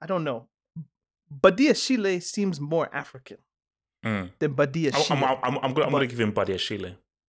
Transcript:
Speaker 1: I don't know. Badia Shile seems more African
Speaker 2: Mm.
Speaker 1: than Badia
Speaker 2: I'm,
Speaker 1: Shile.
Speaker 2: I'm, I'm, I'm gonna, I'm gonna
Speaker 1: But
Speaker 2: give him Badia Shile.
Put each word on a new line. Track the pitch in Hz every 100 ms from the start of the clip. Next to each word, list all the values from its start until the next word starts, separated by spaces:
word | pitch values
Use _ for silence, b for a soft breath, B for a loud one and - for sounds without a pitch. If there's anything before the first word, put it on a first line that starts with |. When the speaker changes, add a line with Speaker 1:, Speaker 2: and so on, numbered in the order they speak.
Speaker 1:
I | 160
don't | 190
know. | 151 117 117 _ _ - 156 _ _ _ _
Badia | 143 190 185 294
Shile | 220 - 254 196 180
seems | 175 - 196 156
more | 143 165 147
African | 139 143 135 - - _ _ _ _ _ _
Speaker 2:
Mm. | 117 107 90 _
Speaker 1:
than | 160
Badia | 135 143 147 156
Speaker 2:
I'm, | 139
Speaker 1:
Shile. | 156 143
Speaker 2:
I'm, |
I'm, | 135 131
I'm | 127 135 135
gonna, | 135 139
I'm |
gonna | 143
Speaker 1:
But | 131
Speaker 2:
give | 120
him | 110
Badia | 107 98 92
Shile. | - 104 90 90 _ _